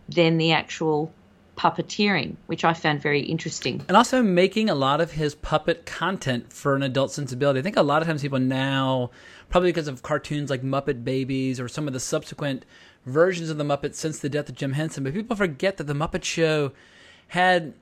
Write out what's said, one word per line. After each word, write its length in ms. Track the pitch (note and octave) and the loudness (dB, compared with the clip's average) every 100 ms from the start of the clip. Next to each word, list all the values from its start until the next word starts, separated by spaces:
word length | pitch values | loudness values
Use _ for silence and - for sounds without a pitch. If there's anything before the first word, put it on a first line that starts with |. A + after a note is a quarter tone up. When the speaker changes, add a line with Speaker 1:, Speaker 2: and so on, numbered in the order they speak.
| - | -4
Speaker 1:
than 300 | D#3+ E3 E3 | 2 4 4
the 120 | D#3+ | 4
actual 640 | D#3 - - D#3+ D3+ D#3+ - _ _ _ - | 2 0 -2 0 0 -2 -8 _ _ _ -2
puppeteering, 800 | E3+ E3+ D#3+ - G#3 F3 E2 - - | 0 0 -4 0 2 2 -2 -8 -8
which 180 | E3 | 0
I 80 | E3+ | 0
found 280 | E3 D#3+ D3 | 2 0 0
very 200 | D3 D3 | 0 0
interesting. 640 | - E3 E3 - C3+ A#2+ - | 0 -4 -4 -6 -6 -6 4
Speaker 2:
And 100 | G3 | 4
also 280 | B3 C4 | 6 4
making 460 | A3 F3 F#3+ G#3+ A3 | 4 4 4 2 0
a 40 | |
lot 260 | D3 C3+ D3+ | 2 2 2
of 120 | E3 | 0
his 240 | D3 D3+ - | 0 -4 -4
puppet 500 | - D#3 - E3 - | -2 0 0 -2 -6
content 640 | - E3+ G3 C3+ A#2+ - | -4 -2 -2 -2 -4 -6
for 220 | - C#3+ | -6 -2
an 80 | C#3 | 0
adult 300 | C#3 C3 C3+ | 0 0 -2
sensibility. 480 | - C3 B2+ C#3+ C3 | -2 -8 0 2 2
I 20 | |
think 140 | E3 E3+ | 0 2
a 60 | |
lot 200 | D3 D3+ | 4 2
of 60 | E3 | 0
times 140 | D3+ | -2
people 180 | C#3+ C3+ | -2 0
now, 680 | C3 C3 C3+ C3+ C3 C3 B2 - - - - | 0 0 0 0 2 0 -2 -8 -20 -20 0
probably 200 | F3+ F3+ | 2 2
because 160 | E3+ D3 | 0 -4
of 160 | B2+ | -8
cartoons 480 | - D3 - D3 C#3 | -4 -4 -2 -6 -2
like 120 | B2+ | -2
Muppet 420 | C3+ C3+ C#3+ A#2+ | -2 -2 -2 -4
Babies 560 | A#2+ C3 C3 C3+ C3 B2+ | -2 -2 -2 -2 -2 -4
or 80 | A#2+ | -6
some 180 | - D3+ | -6 -6
of 60 | |
the 80 | B2+ | -6
subsequent 640 | - D#3 - C#3 D3 C3 - - - _ B2+ | -4 -6 -6 -8 -6 -6 -10 -20 -20 _ -2
versions 420 | C#3 F3+ F3 D#3+ | 4 4 4 -4
of 80 | D3+ | -4
the 80 | |
Muppets 300 | D3 C#3+ D3 | -2 -2 -2
since 240 | - D#3+ D3+ | -4 -6 -4
the 100 | D3 | -4
death 220 | D3 C#3+ | -4 -6
of 40 | |
Jim 200 | B2+ C#3 | -6 -4
Henson, 280 | C#3 D#3 C#3+ | -2 -4 -4
but 120 | C3 | -4
people 200 | F3+ A3 | -4 -4
forget 440 | G#3 F#3+ C3+ F#3+ G3 | -2 -2 0 -2 -2
that 60 | |
the 100 | D3 | -4
Muppet 300 | C#3+ E3 F3+ | -2 -2 -4
Show 480 | - - D#3+ D3+ C#3 - - - - - _ | -4 0 2 2 0 -6 -20 -20 -20 -20 _
had 440 | F3+ F3+ F3+ D#3 - | 2 4 4 0 -10